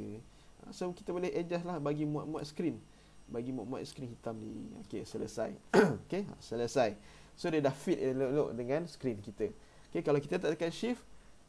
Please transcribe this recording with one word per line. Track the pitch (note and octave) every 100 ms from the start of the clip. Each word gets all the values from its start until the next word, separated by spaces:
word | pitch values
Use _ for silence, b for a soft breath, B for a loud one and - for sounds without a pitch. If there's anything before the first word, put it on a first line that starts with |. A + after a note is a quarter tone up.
| G#2 G#2+ B B B -
Ha, | -
so, | - F3+
kita | F3 -
boleh | F3+ F3+
adjust | - F3 F3
lah | E3+ E3+
bagi | C#3+ D3
muat-muat | D3+ D3 A#2 D#3+ -
skrin. | - E3+ A2+ B B B B -
Bagi | A#2+ B2+
muat-muat | C3 G#2+ C3 -
skrin | - B2
hitam | A2+ A#2+ A2
ni. | A2 - G#2+ G#2
Okey, | - G#2+ -
selesai. | - G3+ - - - - G#3+
<clears throat> | F#3+ G#2+
Okey, | - F3+ F3+
ha, | -
selesai. | - A#2 A#2+ C3+ A2+ G#2 B B B
So, | - F3
dia | D#3+
dah | C#3
fit | C#3+ - E3
elok-elok | C3 C3 C3 D3 A#2
dengan | A2+ B2 D3
skrin | E3+ - C3 G#2
kita. | G#2 G2+ G#2+ - B B B
Okey, | E3+
kalau | D#3 C#3+
kita | C#3+ F3+
tak | D3+ E3
tekan | E3+
shift, | - A3+ A#3+ - B B B